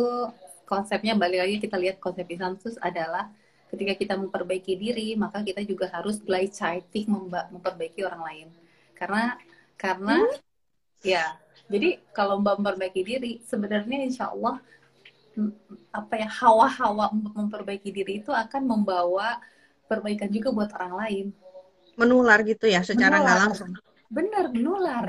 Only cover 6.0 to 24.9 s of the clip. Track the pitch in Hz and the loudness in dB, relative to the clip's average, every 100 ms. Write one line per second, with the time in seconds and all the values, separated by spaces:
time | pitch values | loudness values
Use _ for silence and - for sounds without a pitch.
6 | 196 214 - 185 196 - 170 175 - 220 | -6 -6 -2 -2 -2 -2 -4 -4 -6 -6
7 | 214 196 185 175 - 180 185 175 165 - | -2 -2 -2 -6 -8 -8 -8 -6 -10 -6
8 | 185 170 160 156 165 _ _ _ _ - | -8 -8 -12 -12 -20 _ _ _ _ -10
9 | 180 208 240 240 - - _ - 190 180 | -2 0 0 -4 -14 -20 _ -6 -4 -2
10 | 196 311 453 571 _ _ _ _ _ _ | 2 4 4 0 _ _ _ _ _ _
11 | 190 180 160 - _ _ _ 202 330 - | 0 2 0 -6 _ _ _ 2 2 0
12 | _ - 202 196 202 202 202 190 185 190 | _ -2 0 2 2 2 0 -2 -4 -4
13 | 190 262 240 226 - 226 202 208 214 277 | -2 -4 -4 -8 -6 -4 0 -2 -2 -4
14 | 262 262 185 190 220 269 - - _ _ | -4 -4 -6 -4 -4 -4 -14 -20 _ _
15 | - _ _ 220 214 - _ 196 _ 214 | -20 _ _ -4 -4 -4 _ -20 _ -10
16 | 214 220 214 - 247 220 262 262 233 208 | -6 -4 -4 4 6 8 6 4 0 2
17 | 208 214 208 214 208 214 202 196 202 196 | 0 0 -4 -4 -4 -4 -8 -6 -6 -6
18 | 190 208 247 247 226 277 269 214 196 180 | -6 -6 -2 -2 -2 -2 0 2 2 2
19 | 175 190 220 233 - _ _ _ _ 220 | 2 0 -2 -4 -12 _ _ _ _ -4
20 | 208 208 202 214 262 208 208 - 180 180 | -2 -4 -2 0 0 0 -2 -4 -6 -4
21 | 220 196 196 - - - - _ _ - | -4 -4 -6 -10 -20 -20 -20 _ _ 2
22 | 233 254 240 208 214 220 220 180 180 220 | 6 8 8 6 6 2 4 4 4 4
23 | 190 196 185 180 208 202 180 185 _ _ | 6 6 6 6 4 2 -8 -12 _ _
24 | _ 226 392 427 302 233 277 392 359 | _ -2 0 0 0 0 0 0 0